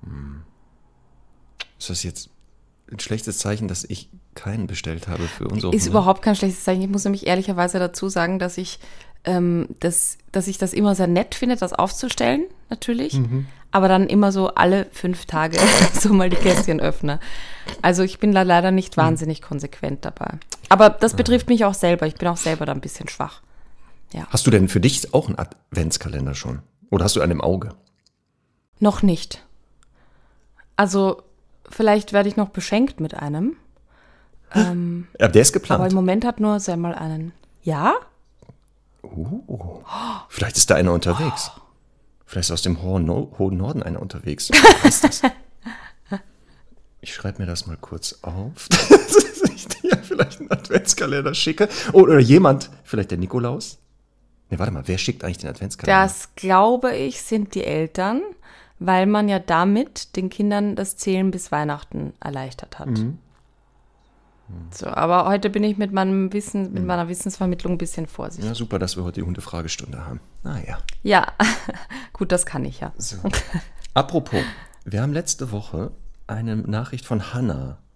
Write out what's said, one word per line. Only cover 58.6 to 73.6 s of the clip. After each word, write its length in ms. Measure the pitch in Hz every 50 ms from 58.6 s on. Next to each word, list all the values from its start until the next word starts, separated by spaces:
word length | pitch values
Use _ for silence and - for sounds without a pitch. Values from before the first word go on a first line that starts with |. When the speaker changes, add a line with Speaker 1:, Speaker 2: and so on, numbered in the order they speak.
| - _ _ -
Speaker 2:
weil 260 | - 180 185 185 185
man 240 | 196 208 208 214 208
ja 100 | 196 185
damit 760 | 185 - 170 165 175 190 202 214 269 - - - - - _
den 140 | - 185 190
Kindern 460 | - - 208 208 208 202 202 208 202
das 220 | - 196 196 - -
Zählen 340 | - - 190 185 190 190
bis 200 | 185 185 - -
Weihnachten 640 | - 147 151 151 147 143 - - - 151 147 151 - _
erleichtert 600 | - - 139 135 131 135 123 - - - - -
hat. 80 | 147 139
Speaker 1:
Mhm. 320 | 120 110 110 117 156 175 _ _ _ _ _ _ _ _ _ _ _ _ _ _ _ _ _ _ _ _ _ _ _ _ _ - 95 87 85 82
Speaker 2:
So, 160 | 87 - - -
aber 380 | - - - 165 175 180 170 185
heute 220 | 196 208 202 214
bin 140 | 202 214 208
ich 120 | 214 208 196
mit 140 | 214 196
meinem 400 | 202 190 - 190 190 196 190 185
Wissen, 400 | 196 208 208 - - 202 196 185
mit 100 | 196 185
Speaker 1:
Mhm. 40 | 180 180
Speaker 2:
meiner 220 | 180 175 170 165
Wissensvermittlung 640 | 180 175 - 196 185 - 190 180 180 175 - 185 180
ein 40 | 165
bisschen 300 | 180 165 - - 160 156
vorsichtig. 380 | - - 120 107 - - -
Speaker 1:
Ja, 100 | 107 117
super, 240 | 113 117 110 - 95
dass 160 | 90 92 -
wir 80 | 92 90
heute 160 | 87 87 95
die 60 | 87 87
Hundefragestunde 800 | 90 87 - - - 85 82 82 - - - - - - 80
haben. 160 | 76 - 76 - - - - -
Naja. 340 | - 147 - - - - - - - - - -
Speaker 2:
Ja, 300 | 208 208 185 - - - - - 220 226 - - -
<laughs> 420 | - - - - - 262 - - -
gut, 180 | - 196 185
das 140 | 180 180 -
kann 180 | - - 143 131
ich 160 | 139 131 -
ja. 140 | - - - -
Speaker 1:
So. 200 | - - - - - 196 - - - - - 170